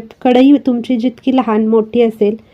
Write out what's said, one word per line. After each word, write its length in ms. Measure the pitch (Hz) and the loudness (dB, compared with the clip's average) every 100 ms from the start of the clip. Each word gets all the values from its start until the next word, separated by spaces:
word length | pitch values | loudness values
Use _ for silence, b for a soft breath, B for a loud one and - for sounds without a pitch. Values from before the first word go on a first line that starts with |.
| 226 _ | -6 _
कढई 340 | 254 247 269 285 - | 0 2 4 2 0
तुमची 300 | 240 240 247 | -4 -4 -4
जितकी 400 | 247 247 - 254 | -4 -6 -4 -2
लहान 300 | 226 214 220 | -2 -2 0
मोठी 360 | 220 220 240 | 0 0 -2
असेल, 340 | 233 220 202 220 b | -2 0 -4 -4 b